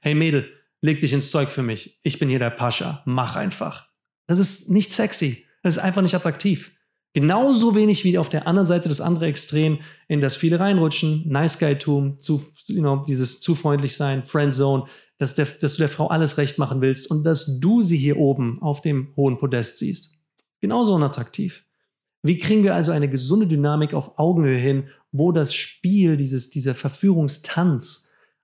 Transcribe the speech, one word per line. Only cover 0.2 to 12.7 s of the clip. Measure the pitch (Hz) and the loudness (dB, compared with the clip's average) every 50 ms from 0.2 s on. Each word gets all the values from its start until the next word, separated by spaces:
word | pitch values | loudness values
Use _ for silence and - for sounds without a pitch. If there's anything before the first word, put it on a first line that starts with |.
| 160 160 147 139 - - - _ _ _ _ _ - | 2 2 2 0 -2 -4 -10 _ _ _ _ _ 0
leg | 151 151 143 | 0 2 2
dich | 165 131 135 | 0 0 0
ins | 143 139 - | 0 -2 0
Zeug | - 151 139 139 - | 0 0 0 -2 -2
für | 139 127 | -4 -4
mich. | 117 110 104 - - - _ - | -4 -4 -6 -10 -16 -20 _ -6
Ich | 127 - - | -6 -2 -2
bin | - 135 | 0 0
hier | 131 131 | 0 0
der | 120 117 | 0 -2
Pascha. | - - 120 120 113 - - 175 156 143 - | -2 -2 -4 -2 -2 -4 -4 -6 -8 -6 -6
Mach | 131 127 131 123 - - | -2 -2 -2 -2 -2 -4
einfach." | - 208 190 - - - 80 - - - _ _ _ _ _ _ _ _ | -4 -4 -4 -6 -6 -8 -10 -10 -12 -18 _ _ _ _ _ _ _ _
Das | - 170 185 | 0 2 2
ist | 196 - - - - - | 2 2 -2 -4 -2 0
nicht | 180 214 196 - - | 2 2 2 0 -2
sexy. | - 214 208 - - 170 139 120 - - _ _ _ - | -2 -2 -2 -2 -4 -4 -4 -4 -6 -12 _ _ _ -2
Das | 180 156 - | -2 -2 0
ist | - | -2
einfach | 190 180 202 190 | -2 0 0 0
nicht | 170 190 | 0 0
attraktiv. | 180 - 170 143 - - 202 170 - - - _ _ _ _ _ _ _ _ - | 0 -2 -4 -4 -2 -2 -2 -2 -2 -4 -12 _ _ _ _ _ _ _ _ -2
Genauso | 147 143 156 185 220 262 277 262 226 233 233 202 | 0 2 2 4 4 4 4 4 4 4 4 4
wenig | 214 214 214 202 - - | 4 4 4 4 2 2
wie | 185 175 175 | 2 2 2
auf | 156 - | 0 0
der | - 151 - | -2 -2 0
anderen | 165 170 202 190 | 2 2 4 4
Seite | 160 175 170 170 170 | 4 2 2 0 0
das | 147 - | -2 -2
andere | - 170 175 160 165 | 0 0 0 0 0
Extrem, | 156 139 - - - 147 151 156 156 151 143 - - - _ _ | -2 -2 -4 -6 -2 0 0 2 2 0 -2 -4 -12 -20 _ _
in | - 156 147 | -4 -2 0
das | 139 135 - | 0 0 0
viele | - - 165 170 170 | 0 0 2 2 2
reinrutschen, | 190 202 202 180 165 156 151 - - 156 156 156 165 | 2 2 4 4 2 2 0 0 0 0 0 -2 -2
Nice-Guy-Tum, | 156 135 139 160 165 - - 165 147 143 143 - 151 147 143 139 139 139 - | 0 0 2 2 0 0 0 0 0 0 0 0 0 0 2 0 -2 -4 -6
zu, | - - 147 143 147 - _ - - | -4 -2 -2 -2 -2 -8 _ -20 -10
you | - | -6